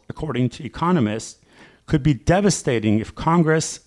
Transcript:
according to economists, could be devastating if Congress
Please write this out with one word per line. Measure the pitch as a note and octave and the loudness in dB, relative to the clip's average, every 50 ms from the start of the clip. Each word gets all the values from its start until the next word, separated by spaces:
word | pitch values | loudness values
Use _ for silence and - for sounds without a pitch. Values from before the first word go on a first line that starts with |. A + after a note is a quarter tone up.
| _ - | _ -18
according | - - D#3 D#3 B2+ B2 B2+ B2+ | -14 -10 -8 -6 -2 -2 -2 -2
to | - - D#3 | -4 -6 -12
economists, | A#2 - - - E3+ F3+ E3+ A#2+ G#2 G#2+ A2+ - - - _ _ _ _ - - - _ _ _ | -14 -8 -4 0 2 2 2 2 0 -2 -4 -8 -12 -16 _ _ _ _ -20 -20 -20 _ _ _
could | - - D#3 C3 | -2 -2 0 2
be | D#3 D3 | 2 0
devastating | A#2 - - E3 F#3+ G3+ G#3 - - - D3+ B2+ A2+ G#2 G#2+ G#2 A2 | 0 0 0 2 2 4 2 0 0 -2 -2 -2 0 2 2 2 0
if | G#2+ - - | 0 -4 -8
Congress | - - - E3 F3 E3 D3+ D#3 D#3+ D3+ - - - - | -6 -2 2 2 4 4 4 2 0 0 -4 -8 -12 -6